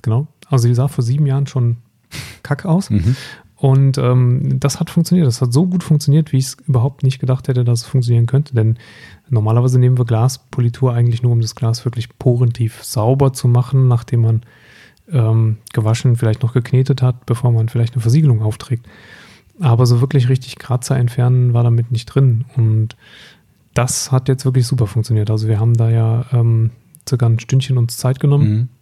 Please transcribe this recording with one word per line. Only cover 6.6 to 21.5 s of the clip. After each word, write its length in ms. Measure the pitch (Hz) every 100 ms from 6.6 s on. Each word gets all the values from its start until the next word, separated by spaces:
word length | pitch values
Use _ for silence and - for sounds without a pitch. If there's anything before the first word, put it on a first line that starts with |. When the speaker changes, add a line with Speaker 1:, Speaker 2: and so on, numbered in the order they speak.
| -
Speaker 1:
überhaupt 360 | 127 135 -
nicht 160 | 131 131
gedacht 280 | 127 131 -
hätte, 160 | 127
dass 180 | 120 117
es 40 | -
funktionieren 380 | 131 120 117 117
könnte. 280 | 135 147
Denn 240 | 120 110 113 - - - - _
normalerweise 500 | 120 107 113 127 127
nehmen 180 | 123 127
wir 80 | 117
Glaspolitur 880 | 113 127 - _ - 120 120 127
eigentlich 300 | 120 120 117
nur, 80 | 123
um 100 | 117
das 140 | 113 -
Glas 300 | 117 117 127
wirklich 240 | 117 - _
porentief 640 | 131 120 123 117 113 -
sauber 500 | - - 110 135 135
zu 140 | 131 127
machen, 400 | 120 127 135 131
nachdem 340 | 120 - 117
man, 200 | 113 113 - _ _ - - _ _
ähm, 460 | 151 110 113 110 107 -
gewaschen, 420 | - 110 113 131 117
vielleicht 260 | 113 110
noch 100 | 120
geknetet 480 | 127 117 127 131 135
hat, 240 | 127 123 -
bevor 260 | 120 123
man 180 | 117 113
vielleicht 240 | 120 117
eine 80 | 123
Versiegelung 400 | 113 139 156 113
aufträgt. 460 | 110 107 - 117 - - - - - - _ -
Aber 260 | 156 117 123
so 160 | 120
wirklich 280 | 131 143 123
richtig 280 | 127 - -
Kratzer 400 | - 120 - 131
entfernen 560 | 120 120 123 127 123